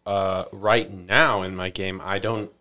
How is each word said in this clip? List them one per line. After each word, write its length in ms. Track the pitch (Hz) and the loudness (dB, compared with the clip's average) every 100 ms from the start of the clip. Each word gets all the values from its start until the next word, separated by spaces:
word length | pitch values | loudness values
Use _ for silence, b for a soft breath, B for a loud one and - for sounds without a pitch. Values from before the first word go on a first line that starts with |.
Uh, 400 | - 101 95 95 - | -2 0 0 -2 -6
right 380 | 98 104 117 110 | -2 2 2 2
now 500 | 98 90 113 156 107 | -8 2 4 6 4
in 120 | 92 92 | -2 -4
my 120 | 92 | -6
game, 300 | 90 95 95 | -4 -6 -6
I 140 | 92 98 | -4 -4
don't 320 | 104 110 104 _ | -2 -4 -6 _